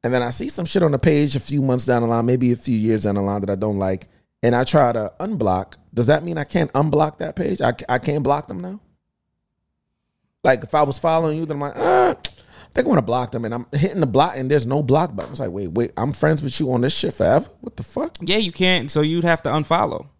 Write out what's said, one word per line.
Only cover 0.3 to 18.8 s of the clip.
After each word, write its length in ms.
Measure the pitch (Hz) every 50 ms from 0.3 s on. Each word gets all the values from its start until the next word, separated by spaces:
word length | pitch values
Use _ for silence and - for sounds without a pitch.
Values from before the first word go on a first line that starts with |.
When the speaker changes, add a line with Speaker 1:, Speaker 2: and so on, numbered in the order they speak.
Speaker 1:
see 200 | 123 - - 285
some 160 | - - 175
shit 160 | 160 - 196 175
on 80 | 156
the 60 | 143 127
page 340 | - 165 151 147 147 143 135
a 60 | 131
few 220 | - - 139 147
months 240 | 135 135 123 123 113
down 160 | 123 123 120
the 60 | 117 113
line, 180 | 117 117 113
maybe 260 | 120 127 127 123 123
a 40 | 120
few 200 | 117 - - 120
years 280 | 110 107 113 110 107 98
down 100 | 104 98
the 60 | 101
line 180 | 98 98 101 104
that 100 | 98 98
I 60 | 101
don't 220 | 95 107 107 101 98
like, 280 | 98 95 95 95 - _ _ _ _ _ _ _
and 120 | - 120 120
I 80 | 120
try 300 | 127 - - 151 139 120
to 180 | 117 113 107 98 - _
unblock, 580 | 165 208 220 151 113 98 92 92 98 _ - _ _ _ -
does 120 | - 120
that 160 | 110 151 156
mean 160 | 160 170 165 156
I 60 | 143
can't 280 | - - - 160 139 _
unblock 440 | 135 147 156 143 147 156 151 - _
that 160 | 175 160 -
page? 260 | - 175 226 190 -
I, 120 | - 117 120 - - -
I 100 | 123 127
can't 240 | - 156 143 151
block 240 | 135 135 143 147 156
them 140 | - 98 -
now? 180 | 180 180 196 214 _ _ _ _ _ _ _ _ _ _ _ _ _ _ _ _ _ _ _ _ _ _ _ _ _ _ _ _ _ _ _ _
Like, 200 | - 151 131 117
if 120 | - - -
I 80 | 151
was 160 | 147 139 135 -
following 400 | - 165 160 165 165 156 151 160
you, 80 | 165
then 80 | 151 151
I'm 40 | 143
like, 120 | 143 143 -
"Uh, 400 | - - - 370 370 370 - -
I 540 | - - - - - - _ - - - _ _
think 100 | - 254
I 20 | 302
wanna 100 | 247 156
block 300 | 113 110 117 127 123 117
them," 140 | - 117 117
and 80 | 107 117
I'm 100 | 117 120 _
hitting 280 | - 143 156 196 - 190
the 60 | 156
block, 280 | 127 98 135 151 175 -
and 140 | 131 131 131
there's 160 | 147 147 117
no 160 | 117 135 147
block 340 | 151 120 135 151 170 170 117
button. 140 | 98 - -
It's 100 | - 123
like, 100 | 135 98
"Wait, 180 | 85 101 101 85
wait, 240 | 80 113 117 - -
I'm 160 | - 110 139
friends 300 | - - - 151 160 147
with 180 | 151 135 123 -
you 100 | 156 127
on 120 | 127 120
this 120 | 120 139 -
shit 200 | - - - -
forever? 340 | - 95 85 117 151 - - - _
What 160 | - - _ -
the 40 |
fuck?" 360 | - - - - 302 339 _ -
Speaker 2:
Yeah, 160 | 175 151 190
you 160 | 220 220 175
can't. 380 | 170 - 185 185 185 175